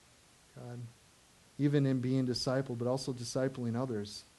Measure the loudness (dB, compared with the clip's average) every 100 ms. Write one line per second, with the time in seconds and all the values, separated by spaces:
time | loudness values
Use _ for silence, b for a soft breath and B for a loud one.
0 | -20 -20 -20 -20 -20 -14 -12 -10 -10 -14
1 | -20 -20 -20 -20 -18 0 4 4 4 2
2 | 2 2 2 0 0 0 0 -2 0 0
3 | -2 -6 -4 0 0 0 -2 0 0 -2
4 | -4 -10 -16